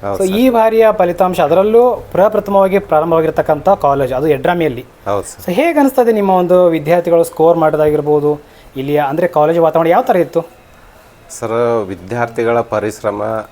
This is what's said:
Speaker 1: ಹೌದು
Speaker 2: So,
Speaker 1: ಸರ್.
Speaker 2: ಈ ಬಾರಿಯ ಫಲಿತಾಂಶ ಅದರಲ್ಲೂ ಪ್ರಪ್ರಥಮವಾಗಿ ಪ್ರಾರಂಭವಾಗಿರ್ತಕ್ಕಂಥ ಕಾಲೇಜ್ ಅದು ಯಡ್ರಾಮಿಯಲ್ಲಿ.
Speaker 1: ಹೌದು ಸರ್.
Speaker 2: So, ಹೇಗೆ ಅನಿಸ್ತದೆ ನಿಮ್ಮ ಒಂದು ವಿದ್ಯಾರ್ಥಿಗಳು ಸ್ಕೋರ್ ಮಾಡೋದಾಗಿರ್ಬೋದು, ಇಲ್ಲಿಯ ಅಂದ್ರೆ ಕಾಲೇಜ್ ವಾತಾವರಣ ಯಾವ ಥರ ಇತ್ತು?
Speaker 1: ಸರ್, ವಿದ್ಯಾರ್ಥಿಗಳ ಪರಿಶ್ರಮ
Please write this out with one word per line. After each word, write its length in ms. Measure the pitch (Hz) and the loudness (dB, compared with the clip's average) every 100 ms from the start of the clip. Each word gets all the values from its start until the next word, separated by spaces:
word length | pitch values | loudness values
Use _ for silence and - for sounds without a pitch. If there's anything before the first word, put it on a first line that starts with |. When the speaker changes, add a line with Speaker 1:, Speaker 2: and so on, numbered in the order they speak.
Speaker 1:
ಹೌದು 200 | 101 180 | -8 -6
Speaker 2:
So, 60 | 190 | -4
Speaker 1:
ಸರ್. 80 | 196 | 0
Speaker 2:
ಈ 140 | 262 | 2
ಬಾರಿಯ 360 | 233 220 220 220 | 2 2 4 2
ಫಲಿತಾಂಶ 480 | 214 180 175 185 180 | 2 0 0 -2 0
ಅದರಲ್ಲೂ 640 | 151 165 202 226 247 226 - | 0 2 2 4 2 0 -6
ಪ್ರಪ್ರಥಮವಾಗಿ 640 | 170 202 214 202 196 190 196 | 0 0 0 0 0 2 0
ಪ್ರಾರಂಭವಾಗಿರ್ತಕ್ಕಂಥ 920 | 196 156 165 165 160 156 151 151 185 | 0 0 2 0 0 -2 -2 0 0
ಕಾಲೇಜ್ 440 | 196 143 139 131 | 2 2 0 -2
ಅದು 160 | 127 156 | -2 0
ಯಡ್ರಾಮಿಯಲ್ಲಿ. 560 | 143 143 175 156 120 - _ - | 0 0 0 -2 -4 -14 _ -6
Speaker 1:
ಹೌದು 160 | 101 | -6
ಸರ್. 220 | 95 - | -6 -12
Speaker 2:
So, 80 | - | -6
ಹೇಗೆ 260 | 180 320 302 | -2 0 2
ಅನಿಸ್ತದೆ 340 | 277 262 233 | 0 2 0
ನಿಮ್ಮ 180 | 220 202 | 2 2
ಒಂದು 360 | 185 180 180 180 | 2 2 4 4
ವಿದ್ಯಾರ್ಥಿಗಳು 580 | 165 147 175 170 165 | 0 0 0 2 0
ಸ್ಕೋರ್ 340 | 165 - 160 170 | 0 2 2 4
ಮಾಡೋದಾಗಿರ್ಬೋದು, 800 | 156 151 151 151 147 151 147 147 - - - 135 | 2 2 0 0 0 0 0 -4 -8 -20 -18 -10
ಇಲ್ಲಿಯ 260 | 135 147 143 | -4 -2 -2
ಅಂದ್ರೆ 180 | 156 175 | -2 -2
ಕಾಲೇಜ್ 320 | - 151 170 | 0 2 2
ವಾತಾವರಣ 300 | 165 160 165 | 2 2 2
ಯಾವ 140 | 180 | 0
ಥರ 140 | 254 202 | 2 0
ಇತ್ತು? 460 | 165 165 160 - _ - - - - - - | 0 -4 -6 -18 _ -20 -20 -20 -20 -20 -20
Speaker 1:
ಸರ್, 540 | - 113 113 120 113 98 | -12 -6 -2 0 -2 -4
ವಿದ್ಯಾರ್ಥಿಗಳ 720 | 95 90 120 117 - 117 117 | -10 -10 -6 -6 -2 -2 0
ಪರಿಶ್ರಮ 600 | 117 107 104 107 107 101 107 110 107 | -2 -4 -4 -6 -6 -4 -6 -6 -10